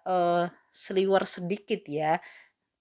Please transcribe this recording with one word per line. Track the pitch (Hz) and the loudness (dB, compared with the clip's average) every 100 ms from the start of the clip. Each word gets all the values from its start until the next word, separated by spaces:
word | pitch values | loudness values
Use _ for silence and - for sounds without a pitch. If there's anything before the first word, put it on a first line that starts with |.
| 180 | -2
eh, | 185 175 175 175 - _ | 2 4 2 0 -6 _
seliwer | - - 190 190 190 190 | -10 -2 0 4 4 2
sedikit | - 175 202 - 214 - | -4 -6 -6 -4 -6 -4
ya. | 147 156 170 - - - _ _ _ | -2 0 0 -4 -20 -20 _ _ _